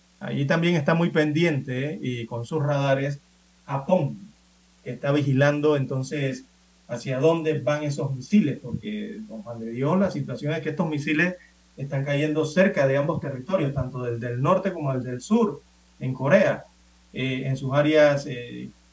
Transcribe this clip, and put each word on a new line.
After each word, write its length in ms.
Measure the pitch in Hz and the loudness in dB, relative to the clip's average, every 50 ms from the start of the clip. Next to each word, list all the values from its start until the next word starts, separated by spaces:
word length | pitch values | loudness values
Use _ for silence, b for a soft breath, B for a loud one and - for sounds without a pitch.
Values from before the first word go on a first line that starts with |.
| _ _ _ - | _ _ _ -12
Allí 260 | - 135 135 135 143 | -8 -6 -2 -2 0
también 300 | 139 170 165 170 175 175 | 0 2 2 2 2 2
está 180 | 156 143 170 165 | 2 2 2 2
muy 160 | 165 170 156 | 2 2 2
pendiente, 840 | 143 160 151 151 147 160 175 165 147 131 - 127 127 127 139 151 190 | 2 2 2 2 2 2 2 2 2 0 -4 -4 -6 -4 -4 -4 -6
eh, 60 | - | -6
y 240 | - 127 123 120 113 | -6 -6 -6 -6 -6
con 200 | - 123 117 117 | -8 -8 -8 -6
sus 160 | - 165 156 | -4 -4 -2
radares 580 | 139 147 143 139 139 135 135 135 139 143 143 - _ _ _ _ _ _ _ _ - | 0 0 0 0 2 2 2 2 0 -4 -4 -8 _ _ _ _ _ _ _ _ -10
Japón, 520 | - 139 139 - - 185 - 139 113 104 98 - - - _ _ _ _ _ _ _ _ _ - | -6 -6 -6 0 2 2 2 2 -2 -4 -8 -14 -20 -20 _ _ _ _ _ _ _ _ _ -12
que 80 | 127 | -10
está 200 | 123 - - 139 | -10 -4 0 2
vigilando 680 | 143 151 143 139 127 131 143 147 147 147 147 156 147 | 2 2 2 2 4 4 4 4 4 4 2 2 2
entonces 680 | 139 131 127 139 131 131 - 156 147 135 131 127 - - _ _ _ _ _ _ _ _ | 2 0 -2 -2 -4 -4 -4 -4 -4 -4 -4 -4 -6 -12 _ _ _ _ _ _ _ _
hacia 320 | - 101 - - 143 127 131 | -12 -12 -10 -6 -4 -2 2
dónde 400 | 151 160 165 165 156 156 151 135 | 4 4 4 4 2 0 0 0
van 240 | - 151 147 151 151 | 0 0 0 0 -2
esos 300 | 143 - - 143 135 - | -4 -4 -2 -4 -4 -4
misiles, 440 | - - - 208 208 160 135 117 - | -6 -2 4 4 4 4 4 -2 -4
porque, 560 | - 117 - - - 104 107 107 104 107 104 107 110 | -8 -8 -8 -8 -6 -8 -8 -8 -8 -10 -12 -14 -14
don 140 | - 110 110 101 | -14 -14 -14 -12
Juan 160 | 120 117 113 | -12 -10 -10
de 120 | 113 117 | -8 -8
Dios, 260 | 117 127 139 147 180 196 | -4 -2 0 2 2 2
la 120 | 196 175 | 2 0
situación 420 | - 143 127 131 123 - 143 147 160 | 0 -4 -6 -6 -8 -6 -4 -4 -4
es 80 | 160 | -2
que 80 | 156 156 | -4 -6
estos 200 | 143 - 170 156 | -4 -2 -2 -2
misiles 460 | 151 143 - 160 147 160 175 185 - B B B B _ _ _ - | -2 -4 -2 -2 0 2 2 0 -2 B B B B _ _ _ -12
están 260 | - 139 - 147 135 139 | -12 -8 -4 -4 -4 -2
cayendo 420 | 143 143 143 151 151 151 156 147 | 0 0 0 0 0 2 0 0
cerca 420 | 139 - 180 190 - - 151 139 | 0 4 4 4 4 4 2 2
de 100 | 135 135 | 4 4
ambos 240 | 143 143 165 160 - | 2 2 0 -2 -4
territorios, 520 | - 127 123 127 - - 190 170 147 135 - | -4 -6 -8 -8 -6 -2 0 0 0 0 -2
tanto 280 | 131 127 127 - 127 123 | -2 -4 -4 -4 -6 -6
del, 160 | 120 117 117 | -4 -6 -4
del 220 | 123 120 120 127 | -6 -6 -4 0
norte 320 | 143 165 190 185 190 190 180 | 2 2 2 2 2 -2 -4
como 180 | 165 151 135 135 | -4 -4 -2 -2
del, 100 | 127 123 | -2 -4
del 180 | 127 123 123 | -4 -8 -8
sur, 400 | - - 214 240 226 - - - - _ _ _ _ _ _ - | -2 0 2 2 2 2 -2 -6 -16 _ _ _ _ _ _ -8
en 140 | - 131 120 | -6 -6 -4
Corea, 520 | - 131 147 185 208 165 123 107 - - - _ _ _ _ _ _ _ _ - | -2 2 4 6 6 6 4 0 -2 -8 -18 _ _ _ _ _ _ _ _ -8
eh, 300 | 127 131 131 131 131 139 | -6 -4 -4 -4 -4 -2
en 100 | 135 131 | -2 -2
sus 180 | - 139 131 139 | -2 -2 0 2
áreas, 520 | 147 147 151 156 151 147 143 139 143 - | 4 4 6 8 8 8 8 6 2 -2
eh, 420 | 139 123 120 120 101 101 - 127 - - - _ _ | -6 -8 -8 -10 -12 -12 -12 -12 -12 -14 -18 _ _